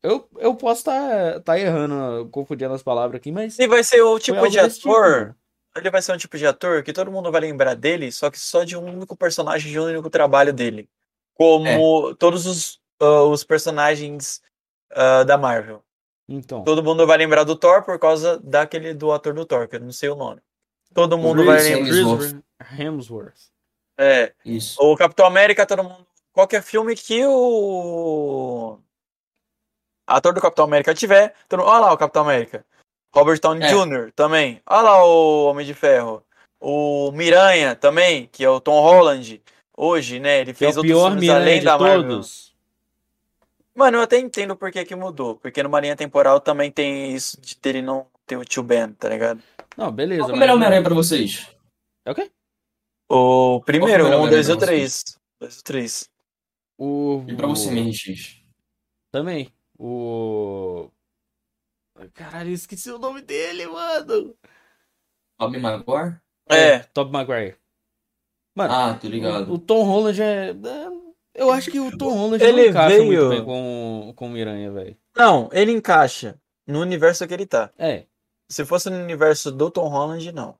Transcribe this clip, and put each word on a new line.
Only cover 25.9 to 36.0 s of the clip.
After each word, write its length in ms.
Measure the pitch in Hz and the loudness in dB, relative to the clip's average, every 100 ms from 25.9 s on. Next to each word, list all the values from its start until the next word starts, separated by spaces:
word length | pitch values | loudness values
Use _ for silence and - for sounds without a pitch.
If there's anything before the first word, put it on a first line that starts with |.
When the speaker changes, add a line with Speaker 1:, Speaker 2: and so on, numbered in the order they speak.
| 185 _ _ _ | -10 _ _ _
Speaker 2:
Qualquer 300 | - 190 208 | 0 2 0
filme 320 | - 220 220 226 | -4 -6 -4 -8
que 280 | - 226 269 | -4 -2 0
o 1500 | 269 247 226 202 185 175 170 165 156 147 135 127 120 113 107 _ _ _ _ _ _ _ _ _ _ _ _ - | 2 2 0 -2 -6 -8 -6 -4 -4 -4 -6 -8 -10 -12 -16 _ _ _ _ _ _ _ _ _ _ _ _ -2
ator 260 | 135 175 | 0 2
do 80 | 175 | 2
Capitão 240 | 175 - 151 | 0 2 2
América 280 | 147 143 160 | 2 0 -2
tiver, 400 | 208 196 208 _ _ | 4 4 4 _ _
todo 120 | 185 | -2
mundo, 100 | 185 | 4
"Olha 100 | 226 | 4
lá 120 | 208 | 4
o 40 | 160 | 2
Capitão 260 | 147 156 | 0 0
América." 420 | 147 131 117 110 _ _ _ _ _ | 0 0 -2 -12 _ _ _ _ _
Robert 260 | 143 147 156 | 4 4 4
Downey 240 | 156 160 156 | 0 0 2
Speaker 3:
É. 40 | |
Speaker 2:
Júnior 420 | 196 175 135 113 | 2 2 -4 -8
também. 480 | - 151 160 139 117 - | -2 2 2 0 -6 0
"Olha 140 | 214 | 4
lá 240 | 220 196 175 | 6 8 8
o 400 | 165 156 151 143 | 6 4 4 2
Homem 200 | 143 143 | 0 -8
de 80 | 147 | -2
Ferro." 480 | 147 131 | 2 2